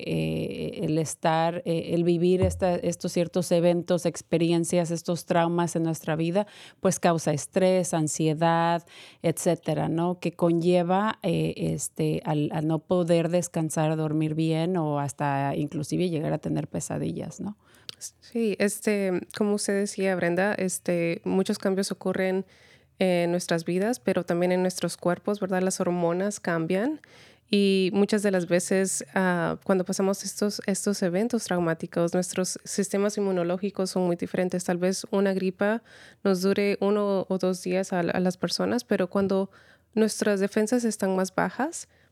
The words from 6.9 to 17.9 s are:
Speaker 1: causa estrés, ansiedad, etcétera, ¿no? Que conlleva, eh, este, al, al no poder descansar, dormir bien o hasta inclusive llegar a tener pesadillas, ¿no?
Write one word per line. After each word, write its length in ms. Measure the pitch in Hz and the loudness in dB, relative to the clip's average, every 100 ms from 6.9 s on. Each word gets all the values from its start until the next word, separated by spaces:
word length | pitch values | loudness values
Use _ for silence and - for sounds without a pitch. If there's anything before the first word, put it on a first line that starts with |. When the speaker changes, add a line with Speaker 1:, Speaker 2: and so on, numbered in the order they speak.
| - | 2
Speaker 1:
causa 320 | 180 165 160 | 2 2 0
estrés, 600 | 147 - 190 185 185 175 | -2 -2 2 4 4 2
ansiedad, 960 | 165 151 - 156 151 165 165 170 170 - - - - | 0 0 0 0 2 2 4 2 0 -4 -20 -20 -4
etcétera, 680 | 165 156 180 160 - 151 156 | -2 0 0 0 0 -2 0
¿no? 320 | 160 175 180 | 0 0 -2
Que 120 | 170 | -4
conlleva, 840 | - 170 170 170 180 175 185 214 - | 0 2 2 4 2 4 2 0 -2
eh, 320 | 185 165 160 - | -2 0 -2 -2
este, 680 | 165 160 - - 156 160 | -4 -4 -6 -4 -2 -2
al, 260 | - 151 147 | -2 -2 0
al 160 | 160 151 | -2 -2
no 100 | 160 | -2
poder 520 | - 180 170 170 165 | 0 0 4 2 2
descansar, 640 | 175 165 170 156 165 156 160 | 0 -2 -2 -2 0 0 0
dormir 380 | 156 156 156 | -2 0 -2
bien 420 | 156 160 160 170 185 | 0 0 0 0 0
o 240 | 151 143 | 0 -2
hasta 560 | 143 - 143 139 139 160 | -4 -4 -2 0 0 -2
inclusive 520 | 147 151 151 160 180 | -4 -4 -4 -2 -2
llegar 240 | 156 156 | -2 -2
a 60 | 156 | -4
tener 300 | 165 156 156 | -2 -4 -4
pesadillas, 720 | 165 - 156 160 170 165 - | -6 -6 -4 -4 -6 -8 -10
¿no? 160 | 190 208 _ - - | -12 -12 _ -20 -20